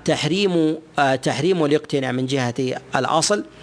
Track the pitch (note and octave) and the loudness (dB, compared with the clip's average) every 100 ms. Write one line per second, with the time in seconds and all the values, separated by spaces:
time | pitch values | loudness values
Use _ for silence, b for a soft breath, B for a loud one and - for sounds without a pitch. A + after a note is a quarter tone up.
0 | - D3+ D3 F#3 G3+ E3+ D#3 D#3 - - | -2 0 0 0 2 2 2 -2 -6 0
1 | C#3 C3 D3+ B2+ E3 F3+ D3 D3 - C#3+ | 0 2 0 0 0 2 2 0 0 -4
2 | C3 B2+ C3 C3+ C#3+ C#3+ B2+ C3 - C3+ | -2 -2 -2 0 -2 -2 -4 -4 -4 -2
3 | B2+ D#3+ - G#3 - - | 0 0 2 -2 -4 -14